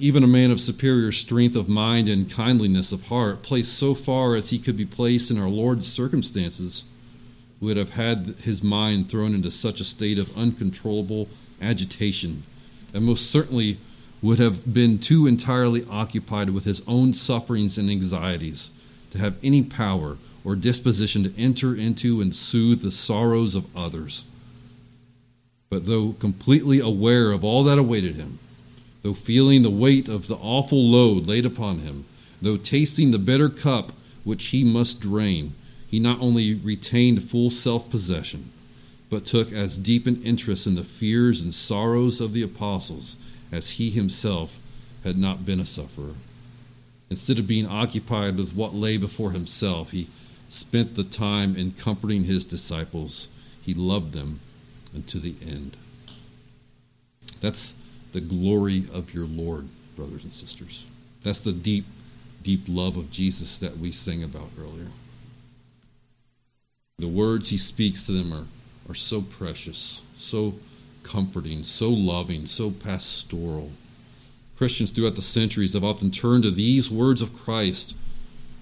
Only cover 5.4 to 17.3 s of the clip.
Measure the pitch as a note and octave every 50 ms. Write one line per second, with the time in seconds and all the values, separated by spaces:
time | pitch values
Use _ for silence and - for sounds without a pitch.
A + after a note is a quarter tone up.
5.4 | G2 F#2+ G2+ G#2+ A#2 B2 B2+ A2+ - - - - B2 C#3 - B2+ G#2 - - G2+
6.4 | F2 E2+ - - F#2 F2+ - - - - - - - - - - - - - -
7.4 | - - - - G#2 G#2+ G#2 G2+ G2 - - A#2 A2+ A#2 A#2 G2+ F2+ F#2+ - -
8.4 | - A#2 G2+ F#2 G#2 G2+ G#2 G#2 G#2+ G#2+ G#2 G2 F2+ - - A2 G#2+ G#2+ G#2 G2
9.4 | F2 F2 - - - F2+ E2+ - F#2+ - - - A2 G#2 G#2+ G2 F#2+ - - G#2
10.4 | A#2 A#2+ A#2 - G#2+ F#2+ F#2 - - A2 G#2 G#2+ G2 F#2+ A2 G#2+ G#2 G#2 - -
11.4 | - - - - F2+ A2 A#2+ - F#3+ F#3 - - G#2+ G#2 F#2+ - F2+ E2+ D#2 D2
12.4 | D2 - - - - - - - - - - G2+ A2+ A#2+ A#2 - - - - D3+
13.4 | D#3 C#3+ B2+ A#2 A2 G#2 G2 G2 - - - - - - - - - A2 A#2 G#2+
14.4 | A#2+ A2+ F#2+ - - B2 A2 B2 A#2+ A#2 A2 G2+ - - D#3 D#3+ D3+ C3+ A#2+ A#2+
15.4 | - B2+ B2+ B2+ B2 A#2+ A#2 A#2+ A#2+ - G2+ G#2 A2 G#2 - G#2+ - - A2 G#2
16.4 | G2+ F#2+ F#2+ G2 F#2 G#2 F#2 - - - A#2+ B2 B2+ C3 - - - -